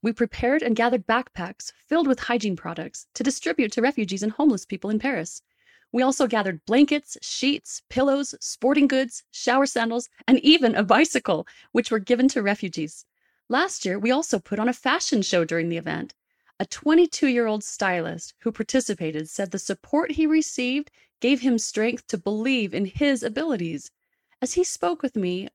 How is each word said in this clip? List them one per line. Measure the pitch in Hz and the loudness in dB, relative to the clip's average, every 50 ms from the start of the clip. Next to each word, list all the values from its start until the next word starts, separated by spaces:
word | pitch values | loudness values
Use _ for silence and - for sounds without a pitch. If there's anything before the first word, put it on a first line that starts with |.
| - | -4
we | 233 220 | -4 -2
prepared | - 233 - - - 240 247 285 320 | -2 -2 -4 -2 -2 0 0 0 0
and | - 240 220 | 0 0 0
gathered | 226 233 247 254 220 - | 2 2 2 0 0 0
backpacks | - 226 247 254 - - - 175 185 - - - - - _ _ | 0 0 0 -2 -4 -10 -12 -10 -10 -12 -14 -18 -18 -20 _ _
filled | - 302 330 311 | -2 0 2 2
with | 277 254 - | 2 0 0
hygiene | - - 240 233 220 208 175 | 0 -2 -2 -2 -2 -2 -4
products | - - 170 165 160 160 - - - - _ - | -6 -8 -10 -10 -10 -10 -12 -14 -18 -18 _ -8
to | - 226 | -6 -4
distribute | 269 - - - 330 - - 240 214 - | -4 -4 -2 -4 -4 -2 0 -2 -2 0
to | 233 | 0
refugees | 226 269 - 240 214 175 196 190 208 | 0 0 0 0 -2 -4 -4 -4 -4
and | 214 - | -4 0
homeless | - 302 294 220 180 - | 2 4 4 4 2 -2
people | - 196 185 - 202 | -8 -10 -8 -4 -4
in | 214 208 | -4 -2
Paris. | - 262 254 170 165 - - - - _ _ _ _ _ _ _ _ _ | -2 -2 -4 -4 -6 -8 -12 -16 -20 _ _ _ _ _ _ _ _ _
We | - 240 254 | 0 0 2
also | 269 262 - 269 | 2 2 2 0
gathered | 214 233 214 196 190 175 156 _ | 0 0 0 0 -2 -4 -6 _
blankets, | - 226 269 294 285 294 294 - - - - - | 2 4 4 6 4 4 0 -4 -6 -16 -14 -12
sheets, | - - - 247 277 285 - - - - - - - | -10 -6 -2 0 0 0 -2 -4 -10 -16 -16 -14 -6
pillows, | - 254 269 277 269 285 277 - - - | -2 0 2 2 2 0 -2 -4 -8 -10
sporting | - - - - - 262 294 302 285 | -10 -12 -6 -2 0 2 4 4 4
goods, | 254 269 262 269 240 - - - _ | 4 4 2 0 -2 -6 -14 -18 _
shower | - - - 247 247 269 277 | -14 -6 -2 0 2 2 2
sandals, | 269 - 240 226 226 233 240 - - _ - - | 2 0 -2 -2 -2 -2 -4 -6 -8 _ -6 2
and | - 262 - | 4 4 6
even | - 285 320 320 262 226 - | 8 6 6 6 6 4 2
a | - 208 | 4 4
bicycle, | 185 220 240 320 - - 254 - - 170 160 170 - - - - _ - | 6 6 6 6 4 2 0 0 0 0 -2 -2 -6 -14 -20 -12 _ 0
which | 233 226 - | 0 0 2
were | 226 214 | 0 -2
given | 190 - 247 233 254 269 | 2 2 2 4 4 4
to | - 247 202 | 2 2 0
refugees. | 202 208 - 202 180 - 175 151 160 - - - _ _ _ _ _ _ _ _ - | 0 0 -2 -4 -6 -6 -6 -6 -6 -8 -14 -20 _ _ _ _ _ _ _ _ -2
Last | 233 277 359 392 - - - | 0 0 0 -2 -4 -4 -4
year, | 190 185 202 | -4 -2 0
we | 208 240 | 0 2
also | 254 294 330 - - 185 | 2 2 0 0 -2 -4
put | - - 208 214 | -2 -4 -4 -2
on | 220 247 | 0 0
a | 247 | -2
fashion | - - 254 294 359 - - 302 208 185 | -2 0 0 0 0 0 0 0 0 0
show | - 190 175 165 | 2 2 2 2
during | 160 165 170 165 170 | 2 0 -2 -2 -2
the | 170 165 | -4 -6
event. | 170 - 156 160 - - - _ _ _ _ _ _ _ _ - | -6 -6 -6 -6 -8 -10 -14 _ _ _ _ _ _ _ _ -8
A | 208 | -8
twenty-two-year-old | - - - - 294 320 339 359 311 - - 311 269 240 240 233 220 214 214 - | -8 -8 -4 0 4 6 6 6 4 2 0 0 2 2 2 2 0 0 -2 -4
stylist | - - - 202 185 180 175 165 165 170 170 - - - _ | -8 -6 -4 -2 -2 0 -2 -2 -4 -8 -10 -12 -16 -12 _
who | - 233 | -6 -6
participated | 220 - 220 - - 262 - - 196 - 170 156 156 151 160 - | -6 -6 -4 0 0 0 0 0 -4 -4 -4 -6 -4 -6 -8 -8
said | - - 196 175 196 | -6 -6 -6 -4 -6
the | 190 | -6
support | - - 190 - - - - 302 - - | -6 -6 -8 -8 -6 -4 -2 -2 0 0
he | 285 320 311 | 0 0 2
received | 302 311 320 302 - - - 247 247 262 294 294 - _ _ _ _ _ - | 2 2 2 0 0 -4 -4 -2 -2 -2 -4 -4 -8 _ _ _ _ _ -2
gave | - 247 285 240 240 | 0 2 2 2 2
him | 262 233 | 2 0
strength | 220 - - - 214 214 240 - - - - | 0 0 -2 -2 -2 -2 -2 -2 -4 -6 -6
to | - 175 | -6 -4
believe | - 202 214 214 226 269 262 240 208 180 - | -4 -4 -4 -2 -2 0 0 0 -2 -2 -4
in | 165 202 | -4 -4
his | 190 - - 294 285 269 220 - | -4 -2 0 2 2 2 0 -2
abilities. | 220 214 262 320 330 254 180 170 165 160 139 - - _ _ _ _ _ _ _ _ _ - 254 | -4 -4 -4 -2 -2 -2 -2 -2 -4 -6 -8 -10 -14 _ _ _ _ _ _ _ _ _ -8 -6
As | - - | -2 0
he | 359 359 | 0 0
spoke | - - - 349 349 349 - | -2 -2 -2 -2 -2 -2 -2
with | - 254 - | -4 -4 -2
me, | 220 185 180 180 185 202 - | -2 -2 -2 -2 -4 -6 -6